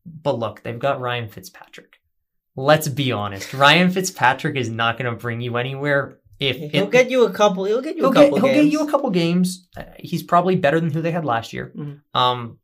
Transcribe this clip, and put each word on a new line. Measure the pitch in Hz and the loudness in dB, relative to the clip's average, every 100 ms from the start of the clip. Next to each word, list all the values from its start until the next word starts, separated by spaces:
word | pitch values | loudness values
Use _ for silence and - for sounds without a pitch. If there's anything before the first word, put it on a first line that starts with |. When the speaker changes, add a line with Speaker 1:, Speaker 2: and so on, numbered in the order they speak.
| - | -20
Speaker 1:
but | 156 143 123 | -8 -4 -4
look, | 110 - | -4 -8
they've | - 117 | -12 -6
got | 139 135 | -4 -4
Ryan | 123 120 110 | -4 -6 -8
Fitzpatrick. | - - - - - - _ _ _ _ _ _ - | -14 -20 -20 -20 -20 -20 _ _ _ _ _ _ -2
Let's | 135 156 156 | 4 4 2
be | 131 127 | -2 -2
honest. | 107 101 98 - | -2 -4 -8 -8
Speaker 2:
<laughs> | |
Speaker 1:
Ryan | 131 139 160 180 | 4 6 6 4
Fitzpatrick | 185 185 - 123 139 151 131 | 2 -4 0 2 2 -2 -4
is | 113 | -4
not | 113 117 117 | -2 -2 -2
gonna | 127 110 | -6 -6
bring | 120 117 | -8 -6
you | 123 117 | -4 -4
anywhere. | 127 135 143 139 131 - _ - | -4 -4 -2 -2 -2 -10 _ -6
If | 139 123 147 | -4 -4 -4
Speaker 2:
He'll | 147 - | -2 2
Speaker 1:
it | |
Speaker 2:
get | 247 240 | 2 2
you | 254 | 2
a | 214 | 2
couple, | 185 208 185 190 | 2 0 2 -2
he'll | 226 | -2
get | 294 320 | -4 -2
you | |
a | 262 | 2
Speaker 1:
he'll | |
get, | 269 285 | 6 6
Speaker 2:
couple | 208 262 | 6 2
Speaker 1:
he'll | |
get | 269 | 4
you | 294 302 | 2 2
Speaker 2:
games. | 294 | 0
Speaker 1:
a | |
couple | 285 269 | -2 0
games. | 180 170 175 180 - _ - | 0 2 2 0 -4 _ -18
Uh, | - - | -18 -16
he's | - 175 | -8 -8
probably | - 170 180 185 | 0 2 2 2
better | 143 160 | 2 2
than | 165 | 0
who | 151 | -2
they | 165 | -4
had | 175 | -4
last | 147 117 - | -2 -4 -4
year. | 123 127 - | -10 -12 -12
Speaker 2:
Mm-hmm. | 147 143 _ 127 | -14 -14 _ 0
Speaker 1:
Um, | 123 123 117 - | 0 -2 -8 -14